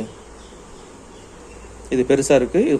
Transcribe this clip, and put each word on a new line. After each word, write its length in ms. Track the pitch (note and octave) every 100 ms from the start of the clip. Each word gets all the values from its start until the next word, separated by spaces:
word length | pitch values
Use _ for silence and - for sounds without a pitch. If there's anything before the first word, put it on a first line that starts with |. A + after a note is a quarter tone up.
| A2 - - - - - - - - - - - - - - - - - -
இது 80 | C3 B2+
பெருசா 240 | C#3 C#3 C#3
இருக்கு, 200 | B2 F3
இது 80 | C4